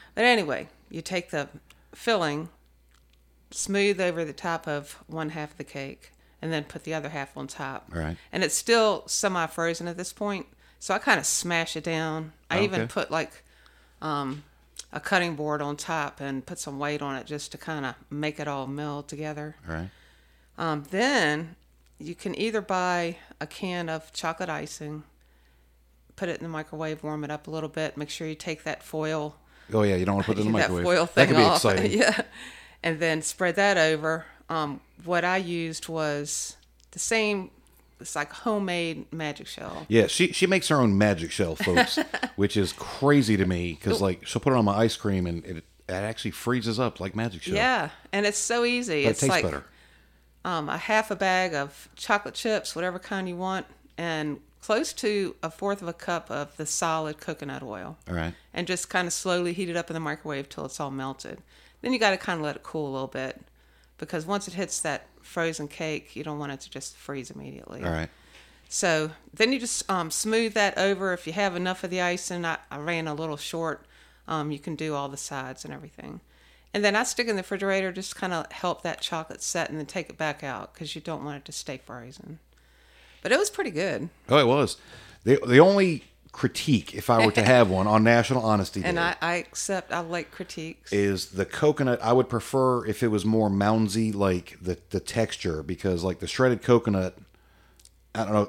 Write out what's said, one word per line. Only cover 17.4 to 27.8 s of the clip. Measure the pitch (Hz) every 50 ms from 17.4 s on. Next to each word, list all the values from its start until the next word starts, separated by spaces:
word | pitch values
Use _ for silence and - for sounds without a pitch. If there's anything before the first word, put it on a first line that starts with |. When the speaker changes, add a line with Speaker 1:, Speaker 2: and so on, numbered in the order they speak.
| - - -
Speaker 1:
to |
kinda | - - 165 156 147 139 127 117 - - _
make | 143 147 151 151 151 156
it | 147
all | 147 143 135 135
meld | 135 139 147 151 147 143 147 143
together. | - 151 143 156 151 151 151 147 151 156 - -
Speaker 2:
All | - 80
right. | 80 90 - - - - - _ _ _ _ _ _ _ _ _
Speaker 1:
Um, | - 165 160 156 147 143 -
then | 185 196 240 269 285 233 170 147 147 151 170 160 175 - _ _ _ _ _ _ _ -
you | 147 160 170
can | - - 196 -
either | - 202 226 214 214
buy | - - 190 185 180 180 180 175 170 170 175 - - - - -
a | 156
can | 151 - - 202 185 180 175 170 160
of | 160 156 156 - -
chocolate | - - 160 165 - 185 170
icing, | 156 151 151 151 - - 156 147 151 151 151 - _ _ _ _ _ _ _ _ _ _ _ _ _ _ _ _ _ _ _ _ _
put | - 196 175
it | 156
in | - 165
the | 165
microwave, | 160 156 156 - 160 156 160 156 156 151 -
warm | 151 151 151 147
it | 143
up | 151 147 -
a | 156
little | 156 160 156 147
bit, | - 160